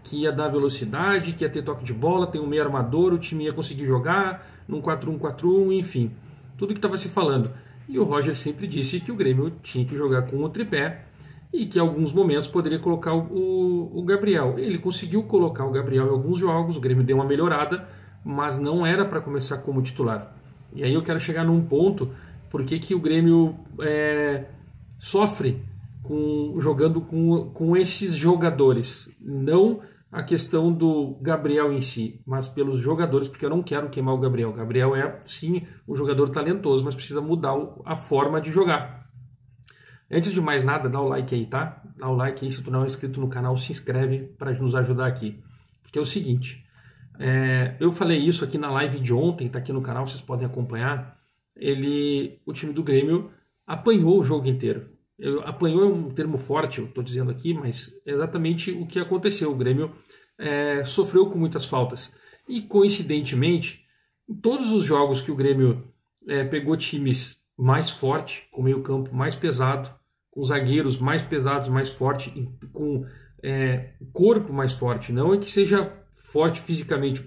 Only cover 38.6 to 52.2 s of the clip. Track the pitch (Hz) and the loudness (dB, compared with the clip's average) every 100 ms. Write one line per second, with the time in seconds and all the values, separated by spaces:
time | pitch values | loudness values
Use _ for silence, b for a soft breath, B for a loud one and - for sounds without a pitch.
38.6 | 180 147 127 - - - - - _ _ | 4 2 -2 -14 -20 -20 -20 -20 _ _
39.6 | - B B B B 160 170 180 151 143 | -20 B B B B 0 2 0 2 2
40.6 | 131 147 131 135 139 135 131 123 110 131 | 2 0 0 -2 -2 -2 -2 -2 -2 -4
41.6 | 160 - - - 131 127 135 135 131 131 | -4 -8 -20 -10 -2 0 0 -2 -6 -6
42.6 | - 131 135 131 135 131 131 127 127 127 | -2 0 0 -2 -6 -4 -4 -2 -2 -2
43.6 | - - - 127 131 131 - - 135 127 | -2 -8 -4 0 0 -2 -6 -10 -6 -2
44.6 | 131 127 123 123 127 127 110 - b b | 0 0 0 0 0 -2 -6 -10 b b
45.6 | b b _ 147 151 208 143 123 127 - | b b _ -4 -2 -2 0 -2 -2 -12
46.6 | b b b b b - 131 131 131 131 | b b b b b -6 0 2 2 2
47.6 | 123 - 165 170 170 160 151 170 135 151 | 0 2 0 2 2 2 4 2 0 -4
48.6 | 147 135 143 135 123 120 165 170 123 123 | -2 -2 0 -2 0 2 2 0 -4 -6
49.6 | 127 135 127 117 135 - - 123 123 123 | -6 -6 -4 -4 -6 -8 -8 -4 -4 -4
50.6 | 127 117 127 143 - b b b _ - | -6 -2 -2 -4 -8 b b b _ -6
51.6 | - 135 139 147 143 143 | -2 0 0 0 0 -2